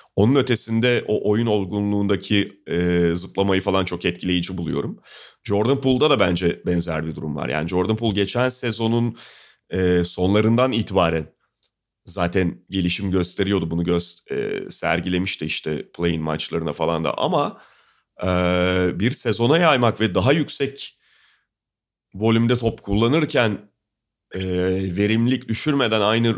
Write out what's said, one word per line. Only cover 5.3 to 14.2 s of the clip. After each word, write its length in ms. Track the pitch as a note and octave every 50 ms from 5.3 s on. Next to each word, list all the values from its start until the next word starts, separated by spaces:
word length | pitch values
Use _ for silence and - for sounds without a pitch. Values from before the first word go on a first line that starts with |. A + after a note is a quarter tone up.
| - _ -
Jordan 380 | - G2+ G2+ G#2+ A#2+ C#3 B2+
Poole'da 280 | B2+ C3+ C3 B2+ D3 D#3
da 100 | C#3+ A2+
bence 420 | G2 F2 F2+ E2+ F#2 E2+ E2+ - -
benzer 400 | F2+ F2+ F2 E2+ E2+ D#2+ D#2 D#2+ D#2+
bir 80 | D2
durum 200 | D2+ D#2 D#2 D2
var. 140 | C#2+ C#2 B1+
Yani 180 | C#2 D2+ D2+ E2+
Jordan 280 | F2 F2+ F2+ - A2
Poole 200 | G#2+ A2+ A2+ G2
geçen 340 | G2 G2 F#2 - A#2+ B2 B2+
sezonun, 680 | A#2+ - - A#2+ A2+ - A2+ A2+ A2+ A#2 A#2 A#2+ A#2 - - - - - - - _ _ _ -
e, 340 | - F#2 F#2 F2+ F2+ F2 F2
sonlarından 680 | - - - F2+ F#2+ G2+ G#2+ G#2+ A2 A#2 A#2 B2+ C3
itibaren 540 | C3 A#2+ G2+ - G2 F#2+ F2 E2 E2 D#2+ D#2 - _ _ _ _ _ _ _ _ _ _ _ _ _ _ _
zaten 520 | - - F#2+ F2 F2 - G2 F2+ E2+ - - _ -
gelişim 420 | F#2+ F#2+ F2+ F2 F2 - G2+ F#2+
gösteriyordu. 600 | F#2 F#2 F2 - - - G2 G2 G2+ F#2 E2+ D#2+
Bunu 120 | E2 E2+ E2+
gö-, 500 | E2+ F2 F2 E2+ - - -